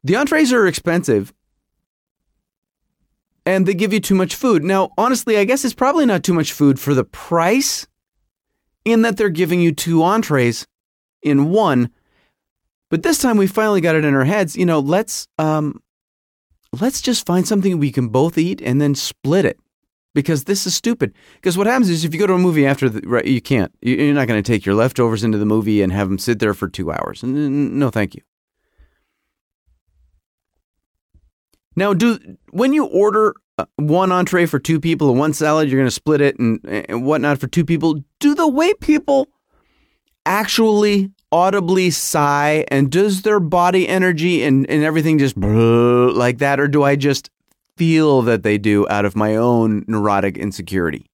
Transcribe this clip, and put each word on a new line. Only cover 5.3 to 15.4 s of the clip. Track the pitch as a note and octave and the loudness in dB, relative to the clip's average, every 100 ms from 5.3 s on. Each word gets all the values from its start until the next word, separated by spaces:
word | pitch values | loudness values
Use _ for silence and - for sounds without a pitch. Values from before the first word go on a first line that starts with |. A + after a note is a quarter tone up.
| G#3 | 0
I | |
guess | G3+ C4+ | 2 0
it's | B3+ | -2
probably | - C4 E4 | -2 0 2
not | C4 F#3 | 2 0
too | - | 0
much | E3+ D#3 | 0 -2
food | - C#3+ C3+ | 2 2 2
for | C#3+ | 0
the | C3+ | -2
price | A2 - - E3+ E3+ B3+ C#4 - - _ _ _ _ _ _ _ _ _ | -2 -10 -4 0 2 0 -2 -6 -12 _ _ _ _ _ _ _ _ _
in | A3 A3+ | 0 2
that | A#3 G3+ | 2 0
they're | G#3 | -2
giving | D#3+ F3 F3 | 0 0 2
you | E3+ | 0
two | D3+ E3 E3 | 0 -2 0
entrees | E3 A3 - C#3+ A#2+ A2+ - _ _ _ _ _ | 2 0 0 0 0 -2 -12 _ _ _ _ _
in | D3 C#3 D3+ | 0 2 2
one. | G3+ F#3+ B2+ A#2+ _ _ _ _ _ _ _ _ _ _ | 2 2 2 -2 _ _ _ _ _ _ _ _ _ _
But | D#3+ | -2
this | E4+ D#4 | 0 0
time | B3+ A3 | 0 2
we | F#3+ | 0
finally | G#3 G#3+ G3 | 0 0 0
got | E3 D#3+ | 0 0
it | |
in | D3+ | 0
our | C#3 C3+ | 0 0
heads, | G#3 F3+ | 0 -2
you | A3+ F3+ | -2 0
know, | D#3 | 0
let's, | C#3 F3+ A3+ - - | 0 -2 -2 -10 -10
um, | - | -4